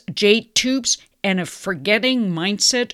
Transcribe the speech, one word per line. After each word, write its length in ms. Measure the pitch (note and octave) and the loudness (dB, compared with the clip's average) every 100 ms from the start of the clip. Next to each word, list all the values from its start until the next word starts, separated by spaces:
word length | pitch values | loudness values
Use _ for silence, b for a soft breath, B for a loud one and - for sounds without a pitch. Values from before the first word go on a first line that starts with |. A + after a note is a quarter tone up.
| - | -6
jade 420 | - G3+ A3+ - | 0 4 4 2
tubes, 440 | - B3+ C4 A#3+ - b _ | -2 0 0 -2 -4 b _
and 160 | G3 F#3 | -2 -2
a 60 | F3 | -2
forgetting 840 | - G3 E3 F3 A3 B3+ B3+ G3+ | -8 -6 -4 0 2 2 0 0
mindset 640 | E3 F#3 G3+ - B3+ B3 | 0 -2 0 0 0 -2